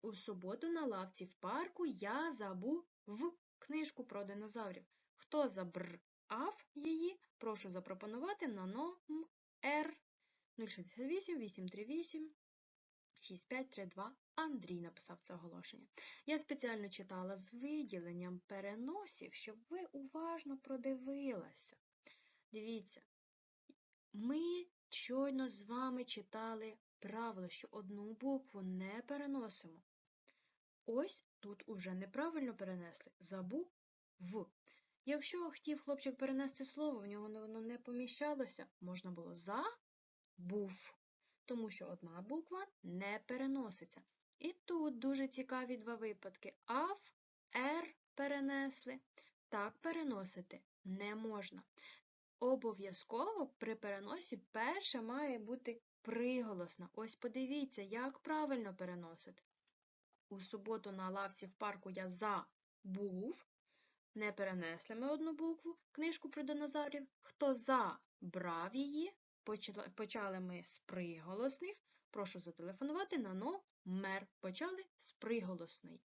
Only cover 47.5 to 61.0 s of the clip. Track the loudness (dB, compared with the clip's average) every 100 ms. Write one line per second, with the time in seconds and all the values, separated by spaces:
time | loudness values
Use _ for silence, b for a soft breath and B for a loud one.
47.5 | 2 4 4 0 -8 _ 0 2 4 4
48.5 | 4 2 0 -6 -6 _ B B _ _
49.5 | 0 0 0 0 2 2 0 0 -6 -8
50.5 | -12 _ _ -4 -2 0 0 0 -2 -4
51.5 | -8 -16 -20 B B _ _ _ _ 6
52.5 | 6 4 0 -4 -6 -4 2 2 2 0
53.5 | -2 -2 -2 -2 -2 -2 -4 -4 -6 -4
54.5 | 2 2 4 2 0 0 2 2 0 0
55.5 | -2 -2 -6 _ _ -2 4 6 4 2
56.5 | 0 -2 -4 -8 -4 -6 -2 -2 0 2
57.5 | 2 0 -2 -4 0 0 -2 2 4 4
58.5 | 4 2 -2 -2 -2 -6 -8 -12 -12 _
59.5 | _ _ _ _ _ _ _ _ -8 -4
60.5 | -4 0 -2 -2 -2